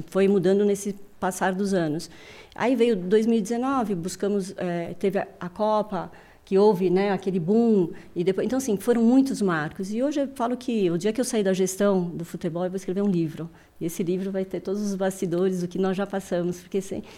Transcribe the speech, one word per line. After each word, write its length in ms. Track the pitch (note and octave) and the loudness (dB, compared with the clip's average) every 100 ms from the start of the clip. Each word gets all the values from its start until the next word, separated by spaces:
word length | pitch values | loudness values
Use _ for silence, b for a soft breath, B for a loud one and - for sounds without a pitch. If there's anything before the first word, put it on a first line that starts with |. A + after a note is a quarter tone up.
| D#3 | -4
foi 200 | F#3+ G3 | 2 4
mudando 380 | G3+ F3 G3 G#3 | 4 4 4 4
nesse 280 | G3+ G#3 G3 - - | 0 -4 -8 -12 -6
passar 360 | F#3 F#3 F#3 | -6 -2 -2
dos 180 | F#3 G3 | 0 0
anos. 380 | F#3+ D#3 D3+ - B B B B | 0 0 -2 -6 B B B B
Aí 220 | - A#3 C4+ | -4 0 2
veio 180 | A#3+ | 2
dois 300 | G3 F3+ G#3+ | 2 2 2
mil 140 | A3+ A3+ | 4 2
e 20 | |
dezenove, 540 | A3+ A#3 B3+ C#4 G#3+ | 0 -2 -2 0 -2
buscamos, 600 | F3+ F3+ - G3+ G3+ F#3+ - | -4 -6 -4 -2 -2 -4 -6
é, 340 | F3+ F3 E3+ F3+ | -4 -4 -6 -2
teve 200 | G3 F#3+ | -2 0
a, 80 | - - | -4 -8
a 80 | F3+ | -10
Copa, 640 | - G#3+ G#3+ G#3 F#3 E3 - B B | -2 0 0 -2 -6 -8 -14 B B
que 140 | - F#3+ | 0 4
houve, 320 | G#3+ F3+ F#3 | 6 6 2
né, 220 | F3+ G3+ | 2 2
aquele 260 | G3+ G3 F#3 | 0 -2 -2
boom, 520 | D#3+ A3+ A#3 G#3 E3 - B F3 | 2 4 4 4 2 -4 B -2
e 80 | |
depois, 200 | F3+ F#3 | 0 0
então, 140 | A3 C4 | 0 -2
assim, 180 | C4 G3 | 0 0
foram 260 | A#3+ A#3 | 2 4
muitos 380 | A3+ C4+ C4+ G3+ | 6 6 4 2
marcos. 520 | G3 D#3+ D3+ - F#3+ | 0 0 -2 -6 -6
E 100 | A3 | -2
hoje 180 | C#4 D4 | 0 0
eu 80 | C4+ | -2
falo 220 | C4+ A#3+ B3 | -2 -4 -4
que 340 | - A3+ F3+ | -2 0 2
o 80 | E3+ | 2
dia 140 | G3+ | 0
que 80 | A3+ | 0
eu 40 | |
sair 200 | A#3+ A3 | 0 0
da 80 | F#3+ | 2
gestão 580 | F#3 F#3 - G3+ F#3+ F3 | 2 0 2 2 2 0
do 140 | D#3 | -6
futebol, 400 | E3 F3 F3 E3+ | -8 -6 -6 -4
eu 60 | F#3 | -4
vou 60 | F#3+ | -4
escrever 260 | - F#3 | -4 -2
um 60 | G3+ | 0
livro. 400 | F3 D#3+ D#3 E3 - B - | 0 -2 -6 -12 -16 B -8
E 60 | E3 | -6
esse 160 | - | -4
livro 280 | F3 F#3 F#3+ | -2 -2 -2
vai 140 | F#3+ | -4
ter 160 | F#3+ F3 | -4 -6
todos 220 | F#3 G#3 | -6 -4
os 120 | G#3 | -4
bastidores, 680 | G3 F#3+ F#3+ F3+ E3+ F#3+ F#3 | -2 -2 -2 -2 0 0 0
o 60 | F3 | -4
que 100 | F3+ | -2
nós 180 | F#3+ F#3 | -2 -2
já 100 | G3 | -4
passamos, 540 | G3 - F3 F3 F3 | -6 -4 -2 -2 -4
porque 200 | - G3 | -6 -6
se-, 220 | F#3+ - - | -6 -8 -10